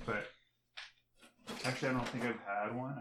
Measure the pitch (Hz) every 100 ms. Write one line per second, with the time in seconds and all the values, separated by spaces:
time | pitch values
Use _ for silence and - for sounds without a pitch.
0 | 117 104 - - _ _ _ - - -
1 | _ _ - _ - 117 127 131 135 127
2 | 117 123 120 107 101 101 107 120 131 143